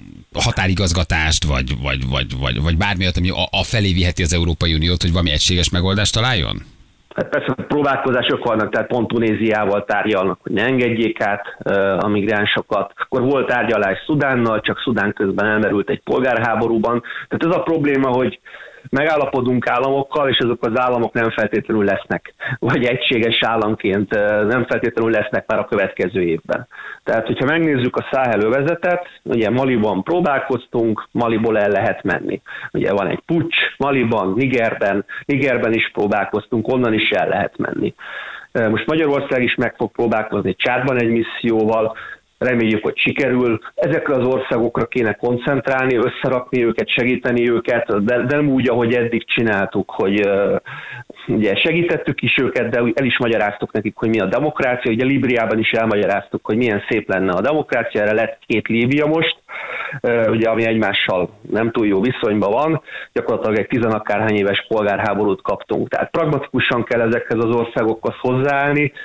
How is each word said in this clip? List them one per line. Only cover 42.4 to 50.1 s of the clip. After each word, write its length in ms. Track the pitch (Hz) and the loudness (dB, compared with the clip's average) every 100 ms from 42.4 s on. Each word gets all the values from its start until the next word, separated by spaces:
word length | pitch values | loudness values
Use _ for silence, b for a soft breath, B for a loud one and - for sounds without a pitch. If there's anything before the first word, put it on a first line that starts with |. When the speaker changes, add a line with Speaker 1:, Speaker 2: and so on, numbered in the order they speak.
| 127 123 110 107 | 0 2 2 2
Speaker 2:
hogy 140 | - - | 0 0
sikerül. 640 | - - 135 123 123 107 B - | -2 0 0 2 2 0 B -4
Ezekre 380 | 151 151 147 | 0 0 0
az 120 | 131 123 | 0 2
országokra 600 | 131 - 123 117 - 113 | 0 0 0 0 0 -2
kéne 280 | 123 110 | 0 -2
koncentrálni, 800 | 104 120 123 147 135 135 131 131 123 | 0 -2 -2 0 -2 0 0 2 2
összerakni 720 | 120 - 135 127 - 127 117 | 0 0 -2 -2 0 0 0
őket, 240 | 110 104 | 0 -2
segíteni 600 | - 123 123 131 120 120 | 0 0 0 0 2 2
őket, 540 | 113 - 120 - 104 | 0 0 -2 0 0
de, 140 | 101 123 | 2 0
de 180 | 123 147 | 2 2
nem 140 | 147 | 2
úgy, 200 | 131 123 | 2 2
ahogy 240 | 120 117 | 2 2
eddig 320 | 123 117 117 - | 2 0 -2 -2
csináltuk, 640 | - 113 101 95 104 92 | 0 2 2 0 -2 -4
hogy, 300 | - 98 | -2 0